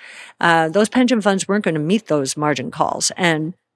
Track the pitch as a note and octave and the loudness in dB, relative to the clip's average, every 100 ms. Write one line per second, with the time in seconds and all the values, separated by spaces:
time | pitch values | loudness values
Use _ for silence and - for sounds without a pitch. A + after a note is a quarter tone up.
0 | - - - - E3+ E3 D#3+ F3+ G#3+ B3+ | -18 -20 -18 -2 2 4 2 2 2 2
1 | B3 A#3+ G3+ G3 - G3+ G3+ D#3 D3+ G#3+ | 2 2 2 0 0 -2 -2 -2 0 -2
2 | - D3+ C3+ - D3+ C#3 B2+ D3 - - | 0 -2 -2 -2 -2 -2 -4 -4 -2 -2
3 | - - F3 D#3 D#3 - _ | -4 -2 0 0 -4 -10 _